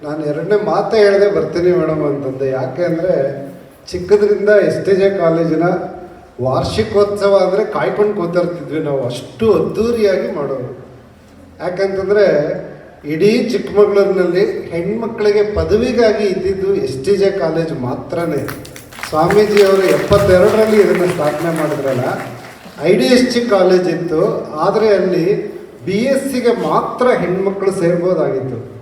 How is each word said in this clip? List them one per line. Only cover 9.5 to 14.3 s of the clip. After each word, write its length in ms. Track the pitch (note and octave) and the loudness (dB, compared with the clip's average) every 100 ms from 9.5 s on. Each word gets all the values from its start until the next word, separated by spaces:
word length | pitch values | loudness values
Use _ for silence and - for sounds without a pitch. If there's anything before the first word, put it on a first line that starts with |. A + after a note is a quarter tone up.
ಅದ್ಧೂರಿಯಾಗಿ 840 | G3 - F3+ A3+ A#3 G#3 F3+ A#2 - | 2 0 -2 -2 0 0 0 -2 -6
ಮಾಡೋರು. 420 | C#3 C3 B2 - - - - - - - - - | -6 -6 -8 -12 -18 -20 -20 -20 -20 -20 -20 -10
ಯಾಕಂತಂದ್ರೆ 600 | E3 F#3 G3 F#3+ F#3+ G#3 F#3+ D3 D3+ - - - - - C#3+ | -8 -2 -2 -2 0 4 4 4 0 -4 -8 -16 -20 -16 -8
ಇಡೀ 440 | D#3+ G3 A#3+ G#3+ | 2 2 4 0
ಚಿಕ್ಕಮಗಳೂರಿನಲ್ಲಿ 1200 | G3+ - F#3+ G3+ G3 G3 F#3 F3 | -4 -2 2 4 4 2 2 2